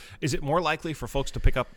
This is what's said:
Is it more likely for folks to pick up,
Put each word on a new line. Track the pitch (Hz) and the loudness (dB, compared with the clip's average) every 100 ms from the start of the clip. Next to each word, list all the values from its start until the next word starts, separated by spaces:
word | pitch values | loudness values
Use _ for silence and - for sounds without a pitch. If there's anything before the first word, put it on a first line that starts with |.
| - - | -18 -6
Is | 156 | -4
it | 170 | -2
more | 143 165 | 0 0
likely | 160 156 165 | 2 -2 -4
for | 147 120 | -8 -6
folks | 139 131 | -4 -4
to | 139 | 4
pick | 139 127 | 4 4
up, | 120 | 0